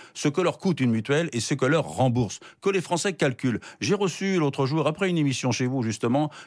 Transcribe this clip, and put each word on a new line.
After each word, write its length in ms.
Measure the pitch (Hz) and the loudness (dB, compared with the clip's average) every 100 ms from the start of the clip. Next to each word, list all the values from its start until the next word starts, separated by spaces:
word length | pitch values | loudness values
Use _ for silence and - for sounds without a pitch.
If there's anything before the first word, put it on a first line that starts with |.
| - - | -14 -4
ce 120 | 151 | -2
que 140 | 143 | 0
leur 160 | 175 - | 0 0
coûte 220 | 196 170 | 0 2
une 100 | 127 | 2
mutuelle 400 | 113 110 143 170 | 2 2 0 0
et 60 | 120 | -2
ce 140 | - | -2
que 140 | 139 127 | 0 2
leur 180 | 160 78 | 2 0
rembourse. 540 | - 127 120 107 - - - | 0 2 2 0 -4 -16 -6
Que 80 | 196 | -2
les 100 | 196 | 0
Français 320 | 175 170 202 | 0 -2 -2
calculent. 460 | 165 147 120 127 101 - - | 0 -2 0 -2 -2 -6 -6
J'ai 140 | - | -2
reçu 460 | 196 196 - 196 185 | 0 0 -2 0 2
l'autre 260 | 147 135 135 | 0 0 0
jour, 220 | 156 143 | 0 0
après 200 | 160 196 | 0 0
une 120 | 175 | 2
émission 320 | 143 123 131 | 0 0 0
chez 160 | 117 123 | 0 0
vous 160 | 135 | 0
justement, 480 | 113 107 120 139 151 - | -2 0 0 2 0 -4